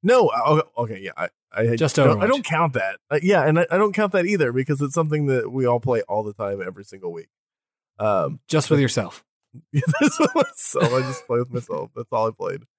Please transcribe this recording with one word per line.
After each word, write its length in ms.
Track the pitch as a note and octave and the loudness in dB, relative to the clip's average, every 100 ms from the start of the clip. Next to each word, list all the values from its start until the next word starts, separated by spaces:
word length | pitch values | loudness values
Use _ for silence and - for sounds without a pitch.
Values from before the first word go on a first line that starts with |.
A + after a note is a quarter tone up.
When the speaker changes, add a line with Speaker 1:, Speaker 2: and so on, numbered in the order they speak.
Speaker 1:
No, 240 | F3+ B3+ F#3+ | 6 6 4
uh, 220 | A2+ A#2+ | 2 2
okay, 180 | D3+ D#3 - | 2 2 -4
okay, 220 | A#2 G2 | -6 -6
yeah, 80 | F#2+ - | -12 -8
I, 120 | F2 _ _ | -10 _ _
I 240 | - A2+ A#2 | -2 0 2
Speaker 2:
Just 200 | D3+ - | 0 4
Speaker 1:
don't, 120 | C3+ G#2+ | 4 4
I 40 | G#3 | 2
Speaker 2:
Overwatch. 20 | |
Speaker 1:
don't 160 | C#4 | 0
count 280 | A3 D#3+ E3+ | 0 0 0
that. 220 | B2+ F#2+ G2 _ | -2 -6 -8 _
Uh, 80 | D3 | -2
yeah, 220 | E3+ G3 D3 | 2 4 4
and 120 | D#3 | 2
I, 80 | F3 | 2
I 60 | F3+ | 2
don't 140 | G#3 | 2
count 180 | G3 G#3 | 2 0
that 140 | F#3+ F3 | 2 0
either 260 | G#3 C#3 | 2 0
because 280 | B2 C3 C#3+ | 0 -2 -2
it's 140 | C#3+ | -2
something 320 | D3+ D#3+ D3+ D3 | -2 0 0 0
that 240 | C3 A2 | 0 -2
we 160 | B2+ B2 | -2 0
all 140 | A#2+ | 0
play 220 | B2+ A#2 | 0 -2
all 200 | - G#2 | -2 -4
the 100 | G#2+ | -6
time, 260 | G2+ G2+ G2 | -6 -6 -6
every 200 | F#2 F#2 | -8 -12
single 280 | G2+ G2 F#2 | -18 -12 -10
week. 160 | E2+ E2 _ _ _ _ _ _ _ | -10 -16 _ _ _ _ _ _ _
Um, 400 | G#2+ G2 D2 D#2 _ | 0 2 0 -4 _
Speaker 2:
Just 240 | D#3 C3+ | 0 2
with 80 | D3 | 2
Speaker 1:
but 40 | |
Speaker 2:
yourself. 420 | C3 - F#2+ - _ | 2 0 -4 -10 _
Speaker 1:
<laughs> 60 | _ _ B2 _ | _ _ -20 _
Yeah, 100 | D3 D3+ - | -2 0 2
this 180 | D4 - | 0 2
one 100 | D#4+ | 0
myself. 580 | E4 C#4+ - - - D3+ | 2 -2 -2 -4 0 0
I 80 | B2+ | 0
just 240 | C3 C3 - | -2 -8 -4
play 100 | A#2+ | -2
with 100 | B2 | -2
myself. 380 | B2 A#2 E2 A2 | -6 -8 -10 -10
That's 140 | - A#2+ | -12 -6
all 160 | A#2+ A2 | -2 -2
I 60 | |
played. 320 | A2 F#2 - A#2 | -4 -10 -10 -14